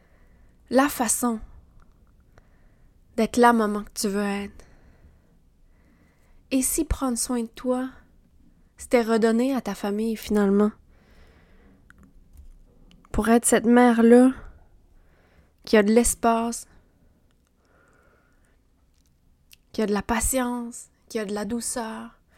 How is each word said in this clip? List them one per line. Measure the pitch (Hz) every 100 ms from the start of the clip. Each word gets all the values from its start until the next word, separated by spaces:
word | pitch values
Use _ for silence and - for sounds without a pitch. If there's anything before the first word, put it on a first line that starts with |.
| _ _ _ _ - _ -
la | 247 285
façon | - 220 - 240 220 - - - - - _ _ _ _ _ _ _ _ _ _ _ _ -
d'être | 214 247
la | 240
maman | 233 208 208
que | 208 -
tu | 214
veux | 202
être ? | 202 202 202 - - - - _ - _ _ _ _ _ _ _ _ _ _ _ _ _ -
Et | 269
si | 254 -
prendre | 311 - 262 233
soin | - 247
de | 226
toi, | - 254 254 262 - _ _ _ _ _ _ _ -
c'était | - 240
redonner | 220 226 226 226 262
à | 262
ta | -
famille | 196 202 208 226 214
finalement ? | - 208 196 202 214 - _ _ _ - - _ _ - _ _ _ - - - _ - - - - _ - - -
Pour | - 214
être | 233
cette | - 226 220
mère-là | 240 247 233 226 247 254 - - - - _ _ _ _ _ _ _ _ _
qui | - 214
a |
de | 202
l'espace, | 226 240 - 233 226 233 233 - - _ _ _ _ _ _ _ _ _ _ _ _ _ _ _ _ _ _ _ _ _ _ _ _ _ _ _ - _
qui | -
a | 214
de |
la | 202
patience, | - 220 - 262 247 247 233 - - _ _
qui | 226
a |
de | 202
la | 208
douceur, | 208 233 - 254 220 220 233 _ _